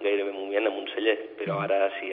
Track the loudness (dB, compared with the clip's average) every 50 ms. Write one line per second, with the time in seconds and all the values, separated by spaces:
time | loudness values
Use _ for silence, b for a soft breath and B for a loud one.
0 | 0 0 2 2 0 -2 -4 -6 -4 0 0 2 2 2 0 -2 -6 -6 -4 0
1 | 2 2 2 2 -2 -8 -8 -6 -4 -2 -2 0 0 2 4 4 4 2 0 -2
2 | -6 -4